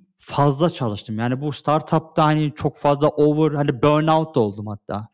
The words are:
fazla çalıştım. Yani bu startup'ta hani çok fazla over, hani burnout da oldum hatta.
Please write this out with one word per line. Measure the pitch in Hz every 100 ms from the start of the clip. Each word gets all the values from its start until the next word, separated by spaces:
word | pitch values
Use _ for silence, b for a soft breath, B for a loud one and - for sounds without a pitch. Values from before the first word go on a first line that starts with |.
| _ _
fazla | - - 143 135 165
çalıştım. | - 120 104 - 107
Yani | 120 131
bu | 147
startup'ta | 131 - 156 156 165 160 - 151
hani | 151 151 -
çok | 151 -
fazla | 143 143 147
over, | - 151 151 156
hani | 156 147 123
burnout | 147 151 160 160 160 131
da |
oldum | 104 101 107
hatta. | 101 - 101 113